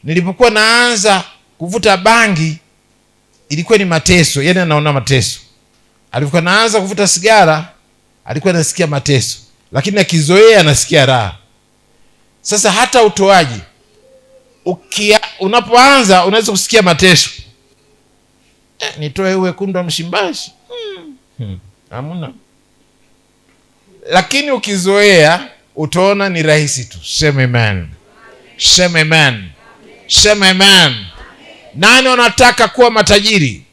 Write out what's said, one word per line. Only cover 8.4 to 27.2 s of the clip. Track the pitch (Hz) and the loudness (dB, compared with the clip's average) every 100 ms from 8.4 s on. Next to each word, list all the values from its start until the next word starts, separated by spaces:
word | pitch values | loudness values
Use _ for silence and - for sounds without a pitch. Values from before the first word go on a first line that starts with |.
| 190 | -2
anasikia | 170 156 - 160 | -2 -2 -4 -4
mateso, | 143 131 135 - - _ _ _ | -4 0 -2 -2 -12 _ _ _
lakini | 135 202 202 | -6 -2 -2
akizoea | - 165 147 190 220 214 | 0 -2 2 6 6 6
anasikia | 156 135 - 156 131 | 4 0 0 0 2
raha. | 127 101 - _ _ _ _ _ _ _ _ _ _ | 0 -2 -10 _ _ _ _ _ _ _ _ _ _
Sasa | - 208 208 | -6 -2 0
hata | 196 240 254 | 0 0 2
utoaji, | 214 190 196 190 147 110 80 _ _ _ _ _ _ _ _ _ - | 2 2 4 4 2 -6 -16 _ _ _ _ _ _ _ _ _ -10
ukia-, | 180 _ - 208 214 - - | -10 _ -4 0 0 0 -8
unapoanza | 190 240 - 240 269 277 208 185 180 | -2 -2 2 4 4 4 4 2 4
unaweza | 214 226 | 0 -2
kusikia | 196 - 226 | -4 0 2
mateso. | 180 156 185 165 - - - _ _ _ _ _ _ _ _ _ _ _ _ _ | 2 2 2 2 0 -8 -20 _ _ _ _ _ _ _ _ _ _ _ _ _
"Eh, | - - | -12 -10
nitoe | 151 160 190 190 | -10 -6 -4 -2
uwe | 185 | -4
wekundu | 175 196 180 | -6 -8 -6
wa | |
Msimbazi?" | 175 160 170 196 370 262 - _ _ | -6 -8 -6 -6 -6 -8 -16 _ _
Hmm. | 480 427 381 320 262 _ - | -16 -14 -16 -20 -20 _ -16
Hmm. | 107 92 - _ _ | -14 -14 -18 _ _
Hamna. | 117 143 175 151 - _ _ _ _ _ _ _ _ _ _ _ _ _ _ _ _ - | -14 -12 -12 -12 -16 _ _ _ _ _ _ _ _ _ _ _ _ _ _ _ _ -2
Lakini | 170 - 277 294 | -2 0 -4 -4
ukizoea | 254 208 196 180 202 208 180 151 175 - _ _ - | -6 -4 -4 0 2 4 4 4 0 -6 _ _ -10
utaona | 156 175 190 202 196 | -6 0 0 0 -4
ni | 170 | -4
rahisi | 156 151 147 - 113 | 0 0 0 -6 -10
tu. | - - | -16 -10
Sema | - | -2